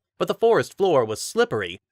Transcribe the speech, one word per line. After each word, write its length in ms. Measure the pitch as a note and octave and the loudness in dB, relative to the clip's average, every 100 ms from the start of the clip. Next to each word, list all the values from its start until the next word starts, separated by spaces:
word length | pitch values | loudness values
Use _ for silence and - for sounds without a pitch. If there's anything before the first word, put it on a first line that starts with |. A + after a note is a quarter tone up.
| _ - | _ -6
but 100 | F#3 | -4
the 80 | G3+ | 0
forest 420 | A3+ G3+ B2 - | 2 2 0 -2
floor 260 | F#3+ D3 | 0 2
was 180 | A2 A2 | 2 -2
slippery, 600 | - G#3+ A#3 A#2+ F#2 F2+ _ | -6 -2 -2 -2 -6 -10 _